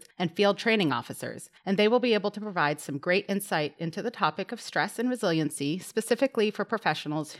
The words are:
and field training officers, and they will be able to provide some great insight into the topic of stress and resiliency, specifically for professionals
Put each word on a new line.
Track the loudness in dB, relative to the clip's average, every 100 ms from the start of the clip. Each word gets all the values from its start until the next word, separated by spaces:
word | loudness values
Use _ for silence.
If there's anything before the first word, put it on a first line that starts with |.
| -8 -4
and | -2 2
field | 2 4
training | 2 2 2
officers, | 0 -4 -8 -10 -10 -16 _
and | -2 4
they | 4
will | 4
be | 4 2
able | 0
to | -4
provide | -4 0 2 0
some | -4 -4
great | 0 0 2
insight | -2 0 -2 -2 -4
into | -6 -4
the | -6
topic | 0 0 0 -6
of | -10
stress | -4 -2 -2 -2
and | -2
resiliency, | 0 2 2 0 -2 -2 -4
specifically | -4 -4 0 2 2 2 0
for | 0 -2
professionals | -2 0 -2 -2 -4 -4